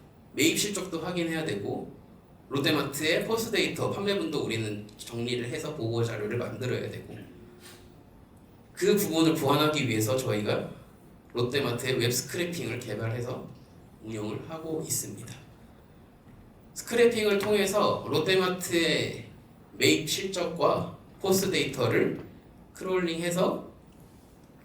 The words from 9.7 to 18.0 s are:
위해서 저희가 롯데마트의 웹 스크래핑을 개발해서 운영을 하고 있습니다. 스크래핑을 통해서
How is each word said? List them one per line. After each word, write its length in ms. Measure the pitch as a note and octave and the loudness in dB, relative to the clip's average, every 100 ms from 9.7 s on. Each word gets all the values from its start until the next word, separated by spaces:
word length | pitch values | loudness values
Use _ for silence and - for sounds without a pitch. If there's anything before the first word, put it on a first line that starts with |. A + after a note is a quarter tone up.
| C#3+ A#2+ | 2 0
위해서 260 | G#2+ G#2+ - | 2 2 2
저희가 540 | - G#2 G#2 B2+ - - - - - - - | 0 -2 0 -2 -4 -12 -20 -20 -20 -20 -10
롯데마트의 640 | A#2+ A#2+ C#3 A#2+ A#2+ C3 A#2+ | -2 0 0 0 -2 -2 2
웹 120 | A#2 | 2
스크래핑을 680 | A#2+ - F3+ F3 F3 A2+ A#2 | 2 -2 -4 -2 -4 -6 -6
개발해서 680 | A2+ G#2+ A2+ A#2+ A#2+ - - - - - - - | -6 -4 -2 -4 -4 -6 -10 -16 -20 -20 -20 -16
운영을 360 | A2 A2 G#2 - - | -10 -6 -6 -6 -8
하고 320 | D#3+ D#3+ D#3 - | -10 -6 -6 -2
있습니다. 480 | - - - - - - - - - - - - - - - - - - - | -4 -4 -10 -12 -16 -18 -20 -20 -20 -20 -20 -20 -20 -20 -20 -20 -20 -18 -16
스크래핑을 600 | - A#3 A#3 G#3+ G#3+ G3+ | -4 4 6 6 2 2
통해서 640 | G#3 G#3 F#3 G#3 - - | 4 2 4 4 2 0